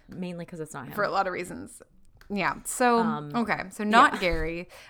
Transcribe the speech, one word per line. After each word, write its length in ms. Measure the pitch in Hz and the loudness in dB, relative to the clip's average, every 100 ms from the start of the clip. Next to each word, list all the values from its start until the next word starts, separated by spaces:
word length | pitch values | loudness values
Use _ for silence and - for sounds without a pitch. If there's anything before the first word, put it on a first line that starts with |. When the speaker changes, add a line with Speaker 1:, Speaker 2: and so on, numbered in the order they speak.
| - | -16
Speaker 1:
mainly 340 | - 180 170 170 | -10 -8 -8 -10
'cause 140 | 170 | -10
it's 140 | 156 | -10
not 140 | 143 120 | -10 -8
him. 60 | |
Speaker 2:
For 100 | 117 | -2
a 60 | 190 | 0
lot 160 | 180 190 | 0 0
of 60 | |
reasons. 480 | 160 180 165 - - - _ - - - | -2 -6 -10 -14 -18 -20 _ -20 -20 -8
Yeah. 260 | 202 160 - - | -2 0 -2 -4
So, 340 | - 247 233 | 2 4 4
Speaker 1:
Um, 320 | 220 147 147 233 | 2 -2 -4 -2
Speaker 2:
okay. 300 | 214 175 185 | 0 -2 -4
So 140 | - | -4
not 300 | 214 226 285 - | 4 6 6 6
Speaker 1:
yeah. 40 | |
Speaker 2:
Gary. 500 | 185 165 160 165 175 - - | 0 0 -2 -4 -10 -16 -14